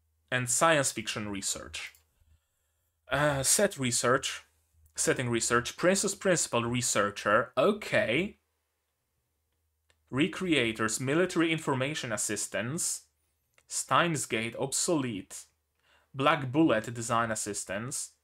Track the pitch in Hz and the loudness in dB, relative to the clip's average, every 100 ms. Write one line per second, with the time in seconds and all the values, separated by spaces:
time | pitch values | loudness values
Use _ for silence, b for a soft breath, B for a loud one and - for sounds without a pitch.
0 | _ _ - 127 123 - 165 151 131 - | _ _ -4 -2 -2 2 4 4 2 -4
1 | 107 117 104 98 - - - - - - | -8 -6 -6 -6 -6 -6 -10 -12 -12 -16
2 | _ _ _ _ _ _ _ _ _ _ | _ _ _ _ _ _ _ _ _ _
3 | - 139 147 139 131 - 202 - 127 117 | -6 0 0 0 2 4 2 0 -2 2
4 | 123 131 - - - _ _ _ _ - | 2 2 0 -8 -14 _ _ _ _ -2
5 | - 147 123 117 - 120 120 - 175 196 | 0 0 0 0 2 2 0 0 2 2
6 | 202 - 196 165 - 117 117 123 - 113 | 0 -2 0 2 2 0 0 -2 0 2
7 | 101 98 104 110 123 - 170 214 - 127 | 0 0 2 2 2 2 2 2 0 0
8 | 110 135 202 - _ _ _ _ _ _ | 2 0 -2 -8 _ _ _ _ _ _
9 | _ _ _ _ _ _ _ _ _ _ | _ _ _ _ _ _ _ _ _ _
10 | - 127 160 - 185 147 113 107 113 - | -4 0 0 0 0 2 2 2 0 0
11 | 131 156 180 170 165 160 - 131 135 156 | 0 2 2 2 0 0 -2 -2 -2 -4
12 | 127 104 - 104 - 98 117 117 - - | -4 -4 -2 -4 -4 -4 -4 -4 -4 -6
13 | - _ _ _ _ _ - - - 135 | -10 _ _ _ _ _ -10 -8 0 2
14 | 170 143 - 113 113 - 120 - - 160 | 2 0 -2 -4 -4 -4 -4 -2 0 0
15 | 127 95 - - - _ _ _ b b | -2 -6 -10 -16 -20 _ _ _ b b
16 | b 135 143 156 135 143 160 110 117 117 | b -2 2 2 0 4 4 4 -2 -6
17 | 117 117 113 110 104 98 - 98 123 - | 0 0 0 -2 -6 -8 -6 -6 -6 -8
18 | - _ | -10 _